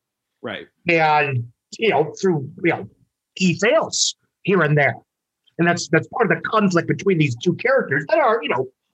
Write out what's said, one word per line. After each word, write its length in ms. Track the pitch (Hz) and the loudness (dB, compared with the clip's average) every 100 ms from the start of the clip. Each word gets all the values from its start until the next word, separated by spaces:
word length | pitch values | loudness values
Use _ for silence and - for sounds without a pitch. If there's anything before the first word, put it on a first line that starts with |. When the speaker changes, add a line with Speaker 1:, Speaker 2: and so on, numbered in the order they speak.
| _ _ _ _ | _ _ _ _
Speaker 1:
Right. 260 | 120 85 - _ 170 | -12 -12 -14 _ -2
Speaker 2:
And, 640 | 165 156 151 143 123 120 _ - - | 2 4 2 2 -2 -6 _ -18 -2
you 120 | 226 | 0
know, 240 | 135 233 - | 2 0 -2
through, 300 | 190 151 143 - | 0 0 -4 -4
you 80 | 170 | -2
know, 160 | - - _ _ _ _ - | -2 -8 _ _ _ _ -2
he 200 | 185 156 | 0 2
fails 560 | 214 311 - - - - _ _ | 2 2 0 -4 -4 -6 _ _
here 180 | - 190 | 0 2
and 160 | 147 151 | 2 2
there. 160 | 135 - _ _ _ _ _ - | 2 -2 _ _ _ _ _ 0
And 100 | 170 | 0
that's, 220 | 175 - | 0 0
that's 180 | 160 - | 0 0
part 240 | - 196 | -2 0
of 60 | 160 | -2
the 120 | - | -2
conflict 380 | 220 196 170 160 | 0 2 0 0
between 300 | - 196 165 | -2 0 2
these 180 | 143 120 | 0 0
two 200 | 180 165 | -2 -2
characters 500 | 247 269 - 147 156 | 0 0 0 -4 0
that 100 | 320 | 2
are, 200 | 254 226 | 2 0
you 60 | 285 | -2
know, 220 | 135 - _ _ | -4 -6 _ _